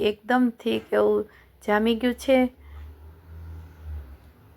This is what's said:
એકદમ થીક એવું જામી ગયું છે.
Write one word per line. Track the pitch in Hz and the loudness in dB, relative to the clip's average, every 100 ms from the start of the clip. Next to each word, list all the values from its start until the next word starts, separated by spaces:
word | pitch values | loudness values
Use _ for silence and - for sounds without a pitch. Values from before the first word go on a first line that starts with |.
એકદમ | 220 208 214 247 247 226 | 0 -2 0 2 2 0
થીક | 226 220 - | -4 -4 -2
એવું | 208 208 208 214 - - _ | 2 2 2 -2 -12 -20 _
જામી | - 208 220 226 | 0 2 2 0
ગયું | 247 240 | 0 -2
છે. | - 262 254 - - - - - - - - - - - - - 78 73 - - - - - | 2 4 2 -2 -20 -18 -18 -20 -20 -20 -20 -18 -16 -16 -18 -18 -14 -12 -14 -20 -20 -20 -20